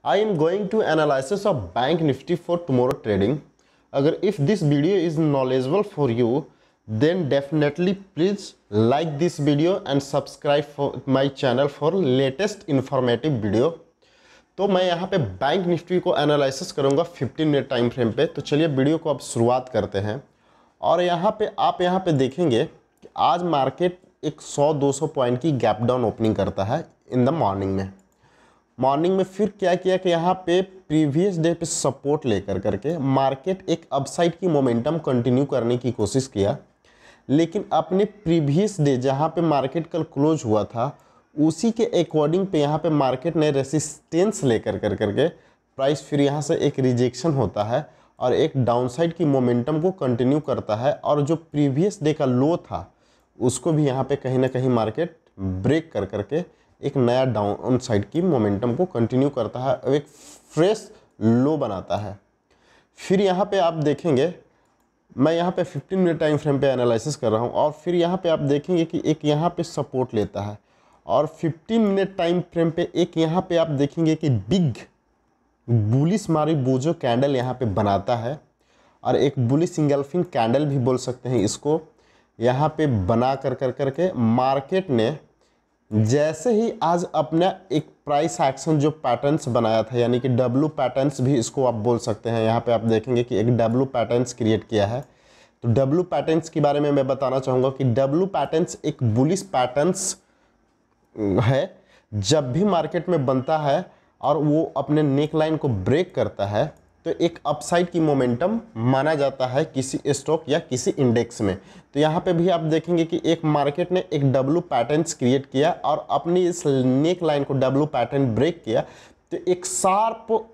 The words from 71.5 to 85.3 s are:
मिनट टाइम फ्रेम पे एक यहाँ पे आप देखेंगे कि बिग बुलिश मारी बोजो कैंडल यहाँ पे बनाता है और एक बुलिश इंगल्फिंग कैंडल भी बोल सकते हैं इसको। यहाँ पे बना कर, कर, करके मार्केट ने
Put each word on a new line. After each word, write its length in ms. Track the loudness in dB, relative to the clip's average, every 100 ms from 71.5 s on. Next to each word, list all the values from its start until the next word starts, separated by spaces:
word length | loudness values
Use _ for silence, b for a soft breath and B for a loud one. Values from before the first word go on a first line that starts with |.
| -4 -2 0
मिनट 340 | 2 2 -2 -2
टाइम 240 | 0 0 -2
फ्रेम 200 | -2 0
पे 160 | 0 -2 0
एक 220 | -2 0
यहाँ 280 | 0 0 0
पे 80 | 0
आप 120 | 0
देखेंगे 460 | 0 -2 0 0 2
कि 140 | 0
बिग 440 | 0 0 2 2 -2 -14 _ _ _ _ _ _ _ 0
बुलिश 640 | 0 2 2 2 0 0
मारी 260 | 0 2 0
बोजो 360 | 2 0 0 -2
कैंडल 340 | 0 2 2 0
यहाँ 180 | -2
पे 120 | -2 -2
बनाता 420 | 0 2 0 0 -2
है 220 | -2 -8 _ _ b b b b
और 120 | -2 2
एक 240 | 2 2
बुलिश 400 | 0 2 0 0
इंगल्फिंग 460 | 0 0 -2 -4 -2
कैंडल 320 | 0 2 2 0
भी 120 | 0
बोल 180 | 0 0
सकते 300 | -2 -8 -2
हैं 100 | 0
इसको। 400 | 0 -2 -2 -2 -4 _ b b b -2
यहाँ 280 | 0 2 -2 0
पे 80 | 0 2 2
बना 260 | 2 2 -2
कर, 180 | -4
कर, 180 | -4 -4
करके 380 | -2 -4 0 -2
मार्केट 760 | 0 2 2 2 0 -2 -4 0
ने 280 | 0 0 -2 _